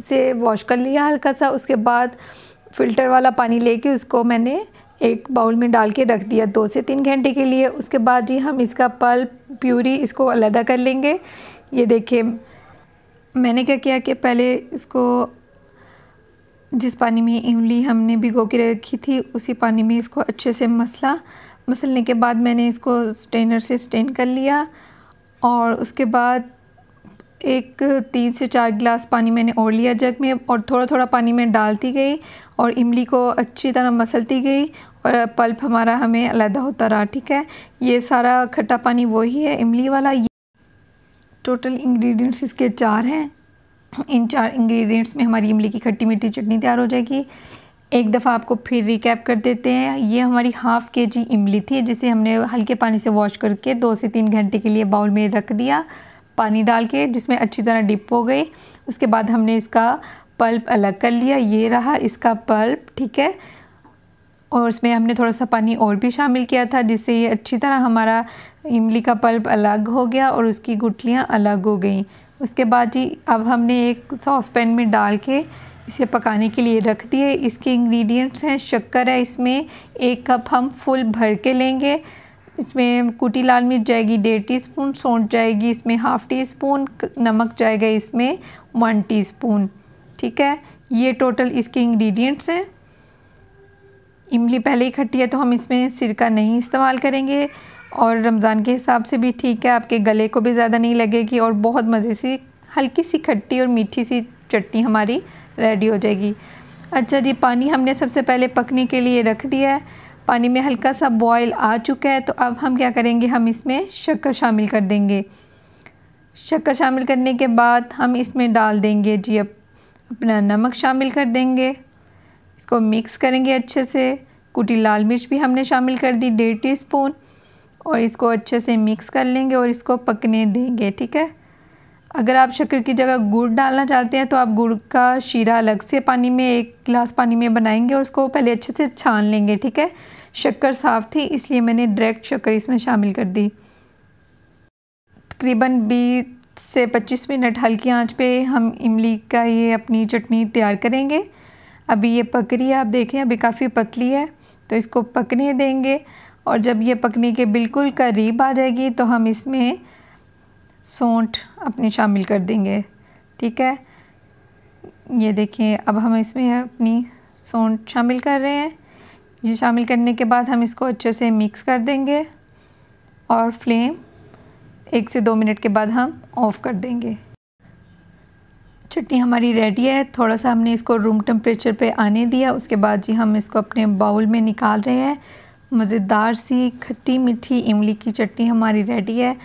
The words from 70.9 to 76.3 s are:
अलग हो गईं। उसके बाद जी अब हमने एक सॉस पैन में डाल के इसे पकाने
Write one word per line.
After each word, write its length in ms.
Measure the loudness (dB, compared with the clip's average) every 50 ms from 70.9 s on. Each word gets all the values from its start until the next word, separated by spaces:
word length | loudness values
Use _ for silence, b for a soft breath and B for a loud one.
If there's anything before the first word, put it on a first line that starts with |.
| -2 -2 -2 -2 0 0 0 0
अलग 340 | 0 2 2 2 0 0 0
हो 120 | 0 0 0
गईं। 260 | 0 -2 -2 -2 -4 B B B B B B -10
उसके 240 | -10 -6 -2 -2 0
बाद 240 | 2 2 2 2 2
जी 140 | 0 -2 -2 -4 -6 -6 -4 -2
अब 180 | 0 0 0 0
हमने 300 | 0 0 2 2 2 2 0 0
एक 240 | -2 -4 -8 -14 -14
सॉस 320 | -8 -4 -2 -2 -2 -2 -2
पैन 200 | -2 0 0 2
में 200 | 2 2 2 2
डाल 260 | 2 2 2 2 0 -2
के 200 | -2 -2 -2 -2 -2 B B B B B B B -18 -10
इसे 160 | -6 -4 -2
पकाने 420 | -2 -2 -2 -2 -2